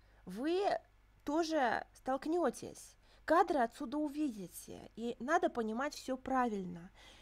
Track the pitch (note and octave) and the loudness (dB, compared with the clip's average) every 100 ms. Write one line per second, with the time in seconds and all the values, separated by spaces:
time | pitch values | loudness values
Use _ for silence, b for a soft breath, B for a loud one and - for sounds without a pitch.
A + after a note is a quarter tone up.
0 | b b - F#3+ D4 F4+ G4+ - - _ | b b -12 -6 -2 0 0 -2 -6 _
1 | _ _ - D4+ D#4+ D#4 B3 - - - | _ _ -2 0 2 2 2 0 -4 -10
2 | - C4+ D4 F4 C#4+ - - - - - | -4 -2 0 2 2 0 -8 -14 -18 -20
3 | b b - E4 F4+ D#4 A3+ - D4 D4 | b b 4 6 6 4 2 -2 -4 -2
4 | D4+ C#4+ D4+ G#3 F3 - - - - - | -2 0 -2 -2 -10 -12 -14 -14 -14 -8
5 | A#3 A#3 A#3+ E4+ F4 B3 A3 A3+ D4 - | -6 -4 2 4 4 2 -2 -2 -4 -4
6 | - C4 - C4 B3 G3+ F3+ F3 F3+ - | -6 -6 0 2 2 0 -4 -8 -14 -20
7 | B B | B B